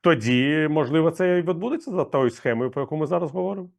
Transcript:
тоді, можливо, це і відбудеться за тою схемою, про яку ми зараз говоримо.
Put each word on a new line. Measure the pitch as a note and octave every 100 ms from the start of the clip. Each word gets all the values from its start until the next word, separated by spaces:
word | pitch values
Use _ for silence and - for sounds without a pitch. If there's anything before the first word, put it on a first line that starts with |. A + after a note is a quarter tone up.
тоді, | F3 D3+ A2 B2 C3+ D3+ D#3
можливо, | D3+ B2+ D#3 D#3+
це | E3 F3+ F3+
і |
відбудеться | E3+ E3+ G#3+ E4 D4+
за | F3+ C#3+
тою | C#3+ B2+
схемою, | A2+ C3+ A#2 B2
про | B2+
яку | C3+ D#3
ми | D3+
зараз | F3 E3
говоримо. | E3 F#3 G3 F3+